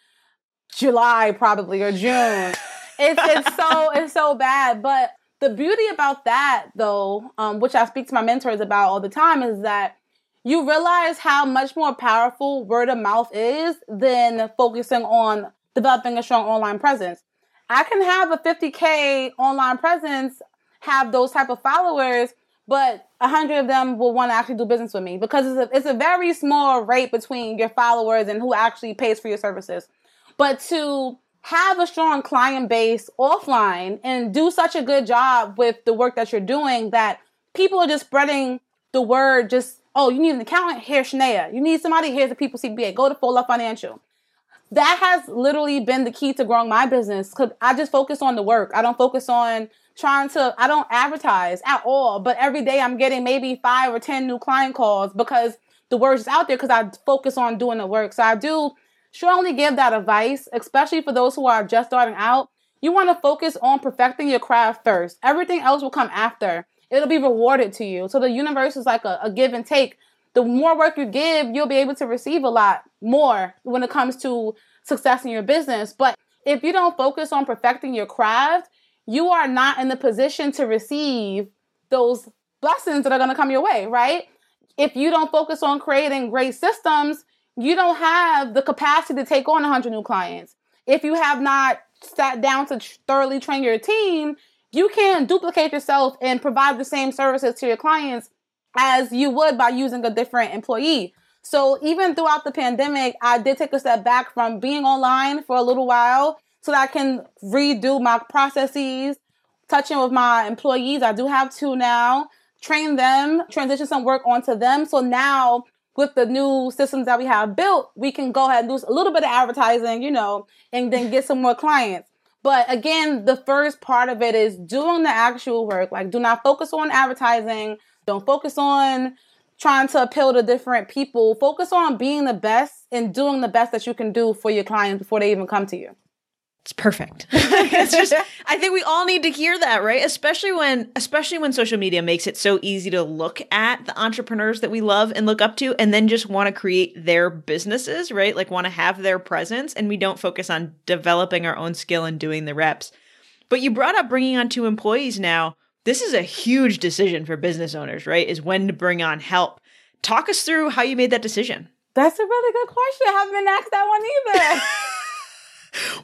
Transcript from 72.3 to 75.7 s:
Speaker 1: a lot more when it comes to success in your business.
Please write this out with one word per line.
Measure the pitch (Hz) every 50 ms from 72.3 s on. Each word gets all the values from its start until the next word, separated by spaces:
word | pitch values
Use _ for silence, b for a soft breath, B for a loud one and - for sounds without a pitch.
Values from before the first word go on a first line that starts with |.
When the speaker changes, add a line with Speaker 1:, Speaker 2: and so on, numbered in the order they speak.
| 311 339 262
Speaker 1:
a | 247
lot | 233 226 208 202 180 - - _ _ _
more | 202 220 254 294 294 262 220 196 185 180 - _
when | - 254 240 254
it | 247 247
comes | - 277 247 254 254 262
to | - 262 247 233 220 220 220 b b b b b b
success | - 285 - - 269 247 254 -
in | 254
your | 226 220
business. | 202 196 285 330 311 269